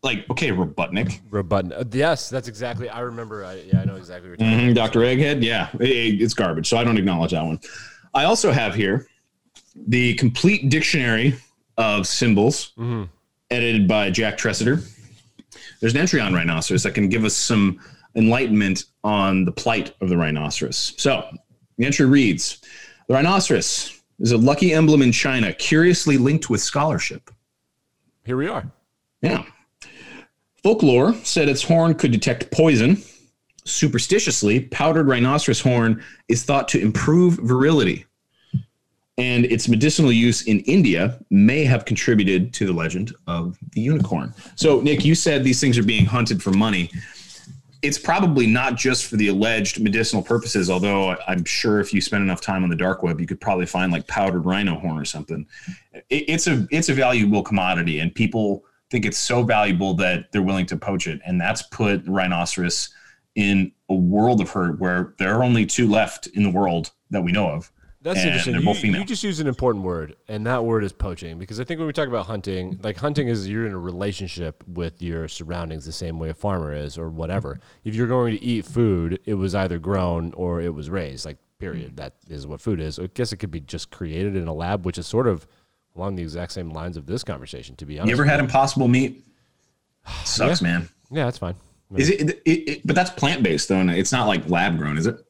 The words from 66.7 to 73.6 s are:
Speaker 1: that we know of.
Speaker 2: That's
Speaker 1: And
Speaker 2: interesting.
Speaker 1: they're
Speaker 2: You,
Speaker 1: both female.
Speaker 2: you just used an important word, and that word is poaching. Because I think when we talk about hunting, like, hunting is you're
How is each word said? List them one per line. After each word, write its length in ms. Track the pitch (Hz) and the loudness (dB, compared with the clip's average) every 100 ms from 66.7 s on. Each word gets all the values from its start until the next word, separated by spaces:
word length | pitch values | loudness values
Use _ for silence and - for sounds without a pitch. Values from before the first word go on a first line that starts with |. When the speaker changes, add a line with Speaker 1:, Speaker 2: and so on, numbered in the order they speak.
| 87 78 _ _ | -2 -6 _ _
Speaker 1:
that 100 | 98 | -4
we 120 | 87 | 0
know 160 | 87 92 | 0 -2
of. 240 | 76 - _ _ - | -4 -10 _ _ -12
Speaker 2:
That's 160 | 160 190 | -6 -2
Speaker 1:
And 80 | 90 | 0
Speaker 2:
interesting. 240 | 87 85 | 0 0
Speaker 1:
they're 80 | 117 | 0
Speaker 2:
You, 60 | - | 0
Speaker 1:
both 120 | 101 | 0
female. 220 | 107 95 | 0 0
Speaker 2:
you 60 | 196 | -2
just 180 | 233 | -4
used 160 | 208 160 | -4 -2
an 60 | 151 | -4
important 340 | 120 127 107 | 0 -2 -2
word, 320 | 92 87 76 - _ | -4 -6 -8 -14 _
and 180 | 107 110 | -8 -4
that 180 | 127 | -2
word 200 | 117 113 | 0 0
is 80 | 101 | -2
poaching. 460 | - 98 87 82 85 | -6 -8 -8 -12 -14
Because 200 | 92 110 | -14 -12
I 60 | |
think 140 | 127 160 | -10 -6
when 80 | 160 | -6
we 40 | |
talk 120 | 147 143 | -4 -4
about 200 | 120 90 | -4 -6
hunting, 520 | 110 98 92 92 92 | -8 -6 -6 -6 -8
like, 140 | 107 104 | -8 -6
hunting 280 | 143 147 127 | -4 -2 -2
is 200 | 117 95 | -4 -4
you're 180 | 107 | -6